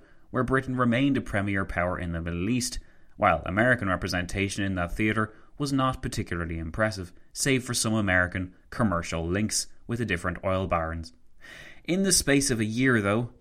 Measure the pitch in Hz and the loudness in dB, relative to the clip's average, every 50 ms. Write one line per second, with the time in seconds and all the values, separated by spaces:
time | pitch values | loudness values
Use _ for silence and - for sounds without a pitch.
0 | - - - - - - - 127 127 120 131 131 127 131 127 127 123 120 117 123 | -12 -20 -20 -20 -18 -6 -2 -2 0 2 2 0 0 0 0 2 2 2 4 4
1 | 139 143 131 120 104 - - 104 98 104 98 98 98 - - 90 87 90 90 73 | 4 2 2 0 -2 -2 -2 -2 0 0 0 -2 -2 -2 -2 0 0 0 -2 -2
2 | 87 85 82 82 82 85 85 87 90 107 127 123 120 - - - - - - - | -4 -4 -4 -4 -4 -4 -4 -2 -2 0 0 -2 -2 -4 -6 -8 -10 -12 -18 -20
3 | - - - - 104 95 82 - - 82 90 104 117 127 123 - 101 95 90 87 | -20 -20 -4 2 4 4 4 4 0 0 2 4 4 4 4 2 2 0 0 0
4 | - 92 90 87 87 85 - 98 98 98 - - 98 98 95 90 87 87 - - | 0 -2 -2 -2 -2 -2 -2 0 0 0 0 -2 -2 -2 0 -2 -2 -2 -2 0
5 | 110 110 107 110 107 - - - - - - - 147 135 139 135 131 131 123 - | 0 2 2 2 0 -2 -4 -12 -20 -20 -8 -6 -4 -2 0 2 2 0 0 -2
6 | - 120 - 117 95 - 92 85 82 82 85 82 80 82 - - 110 110 104 95 | -6 -6 -4 -4 -4 -4 -4 -4 -4 -4 -4 -6 -6 -6 -2 0 0 0 0 -4
7 | 90 - - - - - - - - 143 135 127 123 - 120 - - 113 110 110 | -8 -10 -14 -18 -20 -16 -8 -2 0 2 2 2 0 -2 -2 -2 0 2 2 2
8 | 104 98 92 90 90 87 - 95 92 92 - - - - - - 120 101 87 85 | 2 4 4 4 4 2 0 -4 -6 -6 -8 -16 -20 -14 -2 0 2 2 2 0
9 | 85 - 82 82 82 85 90 101 107 104 - - - - - - - - 117 117 | 0 -2 -4 -2 -2 0 0 0 0 0 -2 -2 -4 -4 -10 -16 -8 -6 -4 -4
10 | 120 101 92 85 - 92 87 - - 95 95 92 95 85 87 85 80 80 80 82 | 0 0 0 0 0 -4 -4 -2 -2 0 0 0 0 2 0 0 0 -2 -4 -6
11 | 82 - - - - - - - - - - - - - - - - - 160 - | -8 -10 -14 -20 -20 -20 -20 -20 -20 -20 -18 -18 -18 -18 -20 -14 -4 -2 0 2
12 | 196 190 170 - - 143 139 143 139 - 123 110 110 107 110 120 131 135 123 110 | 2 4 2 2 4 4 4 4 4 2 0 0 0 -2 0 2 4 4 4 4
13 | 101 98 104 117 123 113 - - | 4 2 2 2 0 -4 -8 -6